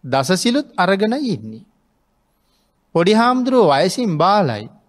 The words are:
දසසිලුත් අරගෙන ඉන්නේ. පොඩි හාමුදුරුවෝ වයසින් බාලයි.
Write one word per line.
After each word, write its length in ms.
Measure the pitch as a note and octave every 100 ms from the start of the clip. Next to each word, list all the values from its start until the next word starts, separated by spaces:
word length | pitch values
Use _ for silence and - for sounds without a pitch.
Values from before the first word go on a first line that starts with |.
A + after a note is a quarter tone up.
දසසිලුත් 640 | C3 C3+ C3+ F#3 A#3 C4 D4
අරගෙන 400 | - F3+ G3 G#3+ C4
ඉන්නේ. 420 | C4 C3+ A2 A2 - _ _ _ _ _ _ _ _ _ _ _ _
පොඩි 180 | E3 F3
හාමුදුරුවෝ 580 | G#3+ A#3+ B3+ B3+ B3+ F3+
වයසින් 420 | C#3 F3+ A3 A#3
බාලයි. 500 | D3+ F3 G#3 D#3 G#2+ A2 _